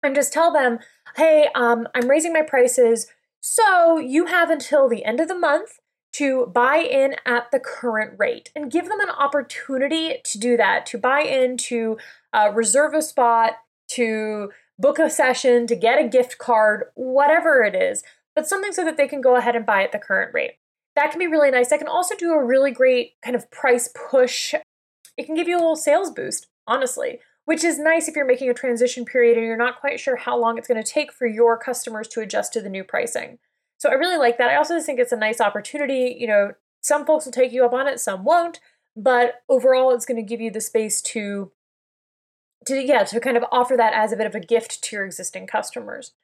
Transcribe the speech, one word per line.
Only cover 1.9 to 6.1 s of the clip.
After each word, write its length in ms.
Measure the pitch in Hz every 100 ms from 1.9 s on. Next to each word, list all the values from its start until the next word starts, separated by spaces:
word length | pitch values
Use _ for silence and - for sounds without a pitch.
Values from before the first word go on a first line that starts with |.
I'm 160 | 254 240
raising 240 | 285 339
my 80 | 320
prices, 640 | 311 269 247 254 240 226 - _ _ _
so 600 | - - 440 370 339 320
you 260 | 254 277 349
have 240 | 349 339
until 400 | 320 - 294 269
the 160 | 220 208
end 140 | 233
of 80 | 320
the 100 | 359
month 420 | 339 302 427 - _ _ _